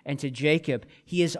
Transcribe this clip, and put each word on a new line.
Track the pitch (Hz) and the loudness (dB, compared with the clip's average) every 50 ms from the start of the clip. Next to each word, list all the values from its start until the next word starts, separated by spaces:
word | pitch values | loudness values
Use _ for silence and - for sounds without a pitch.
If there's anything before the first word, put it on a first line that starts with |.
| _ | _
and | 139 143 135 | -8 -6 -4
to | 147 143 | -6 -6
Jacob, | 123 123 143 147 156 165 - 143 127 113 - - - _ _ | -4 0 2 2 2 2 2 0 -4 -4 -4 -10 -20 _ _
he | - 175 175 | -4 0 2
is | 170 160 170 | 2 2 0